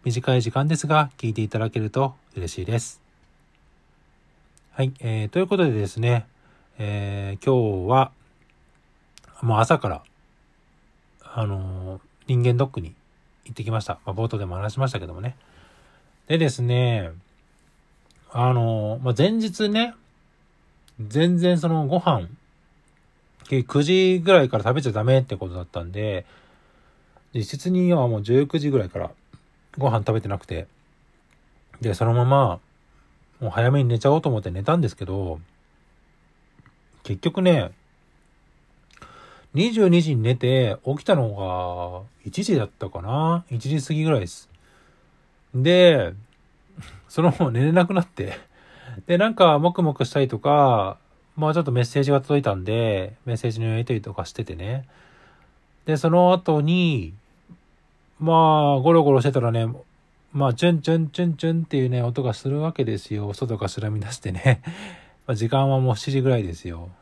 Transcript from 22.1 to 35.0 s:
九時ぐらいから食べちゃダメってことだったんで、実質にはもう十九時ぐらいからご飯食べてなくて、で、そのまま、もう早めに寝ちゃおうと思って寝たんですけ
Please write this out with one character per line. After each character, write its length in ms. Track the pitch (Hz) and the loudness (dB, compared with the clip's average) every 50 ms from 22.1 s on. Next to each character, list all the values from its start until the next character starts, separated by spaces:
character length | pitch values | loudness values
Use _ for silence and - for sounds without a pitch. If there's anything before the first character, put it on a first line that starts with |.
| 143 104 85 87 - _ _ _ _ _ _ _ _ _ _ _ _ _ _ _ _ _ _ _ _ _ - - | 0 0 -4 -8 -14 _ _ _ _ _ _ _ _ _ _ _ _ _ _ _ _ _ _ _ _ _ -8 -4
九 320 | 139 131 123 - - 143 | -2 -2 -2 0 0 0
時 400 | 147 151 185 190 190 185 185 180 160 | 2 4 4 4 4 4 2 2 4
ぐ 80 | 190 | 6
ら 120 | 190 170 139 | 6 6 6
い 60 | 127 | 4
か 100 | - 110 | 0 -2
ら 40 | 101 | 0
食 120 | 113 123 | 0 0
べ 60 | - - | 0 -2
ち 40 | 127 | -2
ゃ 20 | |
ダ 120 | 101 107 107 | -2 0 2
メ 180 | 123 131 131 | 4 4 4
っ 20 | 131 | 2
て 120 | - 101 | 0 -6
こ 120 | 87 92 | -8 -8
と 80 | 92 87 | -10 -10
だ 60 | 90 | -10
っ 40 | 87 | -12
た 160 | - - 87 | -10 -10 -10
ん 100 | 85 87 | -10 -8
で、 360 | 92 104 107 107 98 90 - _ - - _ _ _ _ _ _ _ _ _ _ _ _ _ _ _ _ _ _ - | -8 -6 -6 -4 -4 -6 -8 _ -20 -20 _ _ _ _ _ _ _ _ _ _ _ _ _ _ _ _ _ _ -8
実 260 | 123 101 - - 139 | -6 -6 -6 -10 -8
質 120 | - 180 | -4 -2
に 200 | 185 180 180 175 | 0 2 4 4
は 160 | 175 156 127 | 4 2 2
も 120 | 120 113 104 | 0 0 -2
う 20 | |
十 240 | 101 107 120 135 143 | 0 2 4 4 4
九 140 | 139 - 160 | 2 -2 -2
時 100 | 143 147 | -2 0
ぐ 80 | 135 | 0
ら 80 | 123 98 | 0 -2
い 40 | 87 | -2
か 80 | - 92 | -6 -8
ら 100 | 85 - - _ _ _ - _ _ _ _ _ _ _ - | -8 -8 -12 _ _ _ -20 _ _ _ _ _ _ _ -8
ご 100 | - 135 | -2 -2
飯 180 | 127 113 113 104 | 0 0 0 0
食 60 | - 110 | 0 -2
べ 80 | 113 | -2
て 80 | - 98 | -2 -4
な 80 | 98 | -8
く 100 | 92 - | -8 -8
て、 200 | - - 82 82 _ _ _ _ _ _ _ _ _ _ _ _ _ _ _ _ _ _ _ _ _ - - | -10 -10 -10 -10 _ _ _ _ _ _ _ _ _ _ _ _ _ _ _ _ _ _ _ _ _ -14 -6
で、 120 | 117 110 101 | -4 -4 -2
そ 120 | - 113 | 0 0
の 80 | 113 117 | 2 2
ま 100 | 123 120 | 2 2
ま、 380 | 127 135 139 135 101 87 - _ _ _ _ _ _ _ _ _ _ _ _ _ _ _ _ | 4 4 4 2 2 -2 -6 _ _ _ _ _ _ _ _ _ _ _ _ _ _ _ _
も 80 | 120 107 | -8 -4
う 0 | |
早 220 | 95 113 117 123 | -2 0 2 2
め 120 | 139 143 135 | 4 2 2
に 60 | 120 | 2
寝 100 | 120 110 | 0 2
ち 60 | - | 4
ゃ 60 | 139 147 | 4 2
お 60 | 165 | 4
う 20 | |
と 80 | - 156 | 2 0
思 80 | 123 | -2
っ 40 | 107 | -2
て 80 | 92 92 | -4 -6
寝 140 | 90 92 104 | -8 -4 0
た 140 | 147 160 | 0 2
ん 20 | 175 | 2
で 80 | 147 | 2
す 80 | 110 - | -2 -2
け 80 | - | -6